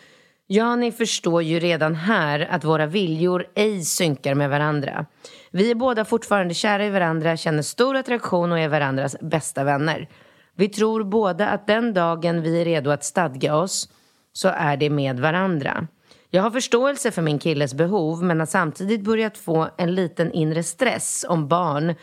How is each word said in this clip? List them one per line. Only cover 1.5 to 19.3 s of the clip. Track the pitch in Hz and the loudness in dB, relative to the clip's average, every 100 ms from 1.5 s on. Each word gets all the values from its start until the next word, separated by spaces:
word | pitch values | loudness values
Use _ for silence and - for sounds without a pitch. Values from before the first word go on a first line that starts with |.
| 165 | 0
redan | 170 165 156 | 0 2 0
här | 160 175 220 156 147 165 | 0 0 2 2 0 -2
att | 180 | -2
våra | 151 156 151 | 0 0 2
viljor | 185 180 156 175 180 180 | 0 0 0 0 0 -2
ej | - 214 202 | 0 0 0
synkar | 156 - 175 135 139 | -4 0 0 0 0
med | 139 143 | 0 0
varandra. | 143 151 151 143 - 160 _ - - - | 2 0 0 -2 -6 -8 _ -20 -20 -10
Vi | 175 220 | 0 0
är | |
båda | 233 262 226 | 2 0 0
fortfarande | 214 226 - 202 180 | 0 -2 2 0 0
kära | 170 220 202 208 | 0 0 0 0
i | |
varandra, | 196 170 160 156 165 | 2 2 2 0 0
känner | - 151 | 0 0
stor | 147 - 247 269 | -2 0 0 2
attraktion | 254 240 - 180 175 | -2 -4 0 0 0
och | 170 | 0
är | 160 | 2
varandras | 147 139 135 139 - | 0 0 0 -4 -6
bästa | 160 160 - - | -2 -2 -2 -4
vänner. | 139 143 156 151 160 - - _ _ - | 0 0 0 -2 -6 -18 -20 _ _ -2
Vi | 196 | -2
tror | 208 220 220 | 2 0 0
båda | 208 214 208 170 208 | 0 0 0 0 0
att | 196 - | 0 2
den | 214 240 | 2 2
dagen | 190 170 165 170 170 | 2 0 0 0 0
vi | 160 165 | 0 0
är | |
redo | 170 160 135 | 2 0 2
att | 143 | 0
stadga | - - 165 131 143 151 | 0 -2 -2 0 0 0
oss | 185 - - _ _ _ _ | 0 -4 -8 _ _ _ _
så | - - | -2 0
är | - 151 143 | 0 0 0
det | 147 | 0
med | 147 135 127 | 0 0 0
varandra. | 151 170 190 165 135 - 160 - _ - _ | 0 2 0 0 -2 -4 -6 -12 _ -20 _
Jag | 175 | 0
har | 214 | 2
förståelse | 233 247 233 262 277 240 | 0 0 2 2 0 -2
för | 190 | 0
min | 160 147 | 0 0
killes | 165 147 143 | 0 0 -2
behov | 135 170 202 156 165 | 0 0 2 0 0
men | 180 160 | 0 0
har | 160 | 0
samtidigt | 196 165 - 190 226 | 0 0 -2 -2 -2
börjat | 202 220 220 | 0 0 0